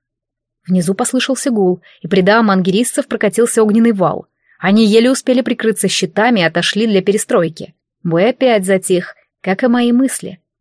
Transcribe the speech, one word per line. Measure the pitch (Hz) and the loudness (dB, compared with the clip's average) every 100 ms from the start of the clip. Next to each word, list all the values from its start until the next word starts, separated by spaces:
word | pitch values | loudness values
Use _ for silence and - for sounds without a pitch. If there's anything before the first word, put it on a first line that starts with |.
| _ _ _ _ _ _ - | _ _ _ _ _ _ -2
Внизу | 185 170 | -2 0
послышался | 196 247 254 - 254 285 | -2 -2 -4 -4 -4 -2
гул, | 220 185 180 - _ | 0 0 -2 -8 _
и | 170 | -2
по | |
рядам | 196 185 226 220 | 0 4 4 2
ангерисцев | 185 185 190 247 - - | 2 0 0 0 -2 -6
прокатился | 233 208 208 233 - | -4 -2 0 0 0
огненный | 214 220 233 | 2 2 2
вал. | 196 165 92 - _ _ _ | 2 -2 -4 -12 _ _ _
Они | 180 208 220 | 0 2 4
еле | 220 240 | 4 2
успели | 262 - 254 | 0 0 0
прикрыться | 247 240 220 214 190 | 0 -2 -2 -2 -2
щитами | - 190 - 233 220 | -2 -4 -2 0 2
и | |
отошли | 165 175 - 196 226 | 0 -2 -4 -2 0
для | 196 | 0
перестройки. | 190 208 - 220 165 160 - _ _ _ | 0 -2 0 -2 -2 -6 -16 _ _ _
Бой | 175 165 214 | -4 0 0
опять | 254 262 214 | 0 0 2
затих, | 185 190 - 180 - - _ _ | 0 -2 0 -2 -2 -14 _ _
как | - 190 | -6 -2
и | 254 | 0
мои | 240 240 | 2 2
мысли. | 240 269 - - - _ _ | 2 0 -4 -10 -16 _ _